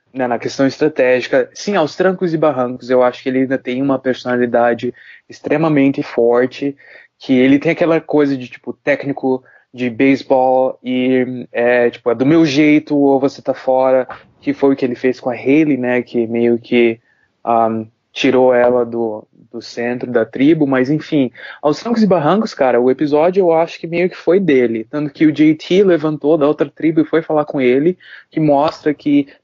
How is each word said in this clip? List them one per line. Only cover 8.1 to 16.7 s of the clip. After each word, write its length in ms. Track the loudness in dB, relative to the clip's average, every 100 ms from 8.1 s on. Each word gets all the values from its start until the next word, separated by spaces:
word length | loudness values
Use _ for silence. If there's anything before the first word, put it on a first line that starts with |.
| 0 0 -2
de, 120 | -8
tipo, 240 | -14 -14
técnico 680 | -8 -4 -4 -4 -6 -4 -4 -6 _ _
de 160 | -8 -6
beisebol 880 | 0 2 2 0 0 2 2 0 -4
e, 640 | -6 -2 0 0 -2 -6 -8
é, 380 | -2 0 2 0
tipo, 220 | -2 -4
é 40 |
do 120 | 0 2
meu 180 | 4
jeito 500 | 4 2 2 2 0
ou 240 | 0 2 2
você 220 | 0 -4
tá 140 | -8
fora, 520 | -6 -2 0 2 2 0 -10 _ _
que 120 | -8
foi 220 | 0 0
o 20 | 0
que 80 |
ele 100 | -2
fez 240 | -2 -4 -2
com 120 | -6
a 20 |
Hayley, 440 | -4 0 2 2 0
né, 260 | 0 -2
que 240 | -2 -4 -2
meio 320 | 0 0 0
que, 420 | 0